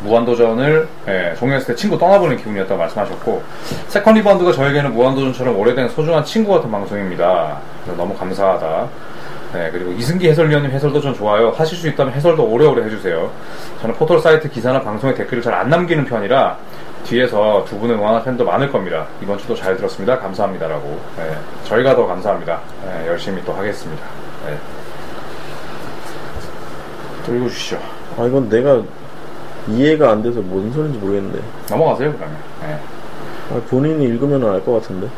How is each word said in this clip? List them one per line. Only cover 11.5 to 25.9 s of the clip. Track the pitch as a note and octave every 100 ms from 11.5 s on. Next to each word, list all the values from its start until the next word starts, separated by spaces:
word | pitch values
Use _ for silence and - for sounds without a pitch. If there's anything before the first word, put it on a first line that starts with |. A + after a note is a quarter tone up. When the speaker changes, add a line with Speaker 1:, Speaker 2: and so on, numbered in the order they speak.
Speaker 1:
하실 | - D#3+ E3+
수 | D#3+
있다면 | - C3+
해설도 | B2+ D#3+ D#3+ A#2
오래오래 | A#2 D3+ B2 G#2+
해주세요. | G#2+ F#2+ E2 F#2 - - - - -
저는 | A2+ A2+
포털 | D#3 E3+
사이트 | E3 D#3 D3+
기사나 | - A#2 C3+
방송에 | G#2+ G#2 C3+
댓글을 | B2 G#2 A#2+
잘 | A#2 F#2
안 | G2+
남기는 | E3 F3 D#3+ C3
편이라 | A#2 G2+ C3+ A2+ - - - - - -
뒤에서 | A#2 B2 A2 G#2+ G#2 -
두 | G#2
분을 | A#2 A2
응원하는 | G#2 A2+ A#2+
팬도 | A#2+
많을 | A#2+ G2 C#3
겁니다. | A2+ F#2 E2 D#2 -
이번 | F#2+ G2+
주도 | - A#2
잘 | F#2 F#2+
들었습니다. | G2+ - G2 B2+
감사합니다."라고. | G2 F#2+ G2+ F#2 D#2+ D2+ C#2+ D2+ - -
네, | E2 D#2 - -
저희가 | - G#2+ C3 C3
더 | G2
감사합니다. | F2+ G2 F2+ F2 D#2+ - -
네, | F#2+ F2 D#2+
열심히 | E2+ - F#2 F2+
또 |
하겠습니다. | D#2+ G2+ G2+ D#2 D2+ - - - - D#2
네. | D2 - - - - - - - - - - - - -